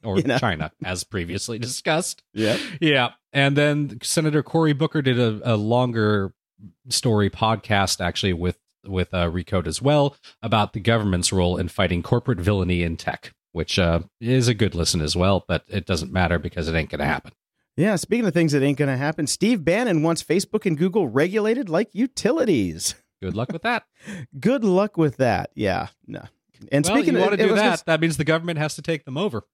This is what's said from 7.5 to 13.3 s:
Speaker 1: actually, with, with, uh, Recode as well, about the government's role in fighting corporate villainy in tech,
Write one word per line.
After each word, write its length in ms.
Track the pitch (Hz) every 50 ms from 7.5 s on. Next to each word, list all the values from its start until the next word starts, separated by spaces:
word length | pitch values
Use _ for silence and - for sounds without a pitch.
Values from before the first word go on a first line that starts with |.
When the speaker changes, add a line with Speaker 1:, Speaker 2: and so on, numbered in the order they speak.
| 113 107 - - 107 98 98 95 - -
Speaker 1:
actually, 340 | 92 87 - - - 101 92
with, 260 | 82 87 90 90 _ _ _ _ _ _
with, 280 | - 98 92 90 - -
uh, 160 | 90 87 85
Recode 380 | 80 90 87 - - 92 85 85
as 140 | 78 -
well, 340 | 120 139 147 151 143 143 139 _ _ - - _
about 300 | - 113 107 110 104 104 _
the 60 | 110
government's 540 | 95 - 117 113 104 101 90 90 90 - -
role 240 | 92 90 87 90 87
in 100 | 85 82
fighting 340 | - - 98 87 90 87 85
corporate 360 | - - 120 - - 123 90
villainy 440 | 90 98 104 98 90 87 90 87 87
in 120 | 85 82 82
tech, 360 | - - - - - -